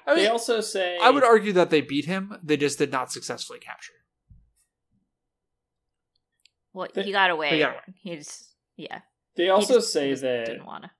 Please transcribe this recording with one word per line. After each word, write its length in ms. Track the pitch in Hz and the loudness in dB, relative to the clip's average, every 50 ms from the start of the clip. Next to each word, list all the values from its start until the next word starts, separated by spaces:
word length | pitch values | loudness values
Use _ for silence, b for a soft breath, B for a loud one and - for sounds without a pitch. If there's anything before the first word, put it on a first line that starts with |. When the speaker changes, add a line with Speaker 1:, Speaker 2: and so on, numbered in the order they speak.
| - | -2
Speaker 1:
I 100 | - 294 | 0 2
Speaker 2:
They 80 | 339 381 | 2 2
Speaker 1:
mean, 80 | 214 | 2
Speaker 2:
also 280 | 233 233 233 - 233 220 | 0 0 -2 -2 -2 -2
say 380 | 214 - - 196 185 180 175 175 | -2 -4 -4 -4 -4 -4 0 4
Speaker 1:
I 100 | 220 247 | 4 4
would 140 | 262 285 254 | 6 6 6
argue 300 | 233 233 220 190 208 190 | 6 6 6 4 4 2
that 160 | 180 170 170 | 2 4 4
they 100 | 160 151 | 4 2
beat 240 | 127 - 139 143 135 | 2 0 -2 -4 -4
him, 320 | 151 185 190 190 202 214 - - | -4 -4 -6 -6 -8 -12 -8 -2
they 140 | 147 151 | 0 0
just 200 | 139 147 143 - | 2 0 0 0
did 140 | - 151 131 | -2 -2 -2
not 200 | 131 131 127 - | -2 -4 -6 -6
successfully 480 | - 123 - - 123 113 - - 120 117 | -10 -10 -10 -10 -10 -10 -12 -14 -16 -16
capture 340 | - - - - - - _ | -18 -18 -18 -18 -20 -20 _
him. 40 | _ _ _ _ _ _ _ - - _ _ _ _ _ _ _ _ _ _ _ _ _ _ _ _ _ _ _ _ _ _ _ _ _ _ _ _ _ _ _ _ _ _ _ _ _ _ _ _ _ _ _ _ _ _ - | _ _ _ _ _ _ _ -20 -20 _ _ _ _ _ _ _ _ _ _ _ _ _ _ _ _ _ _ _ _ _ _ _ _ _ _ _ _ _ _ _ _ _ _ _ _ _ _ _ _ _ _ _ _ _ _ -12
Speaker 3:
Well, 140 | 185 185 - - | -10 -10 -8 -6
Speaker 2:
They 100 | 190 196 | -6 -6
Speaker 3:
he 80 | 202 | -2
got 180 | 190 196 190 180 | 0 2 2 2
away. 220 | 175 156 156 147 | 2 0 0 0
Speaker 1:
They 80 | 151 151 | 2 2
got 120 | 147 127 | 2 0
away. 100 | - - - - 190 _ | -2 -6 -14 -20 -20 _
Speaker 3:
He 140 | - 180 170 | -14 -14 -14
just, 360 | 147 147 - - - - _ _ _ _ _ _ | -14 -14 -16 -18 -20 -20 _ _ _ _ _ _
yeah. 260 | - 156 - - - - _ _ _ _ _ _ | -18 -16 -14 -14 -16 -18 _ _ _ _ _ _
Speaker 2:
They 80 | - 170 | -2 2
Speaker 3:
He 40 | 185 | 2
Speaker 2:
also 260 | 190 202 208 208 262 | 4 4 4 4 4
Speaker 3:
just, 180 | 233 208 - - | 4 4 2 -2
Speaker 2:
say 180 | 156 143 139 | -2 -2 -2
Speaker 3:
just 100 | 135 131 135 | -2 -2 -2
Speaker 2:
that 220 | 127 123 120 113 | -2 -2 -4 -4
Speaker 3:
didn't 200 | 113 117 - - | -6 -10 -12 -14
wanna. 260 | - - - - - _ | -16 -16 -16 -18 -20 _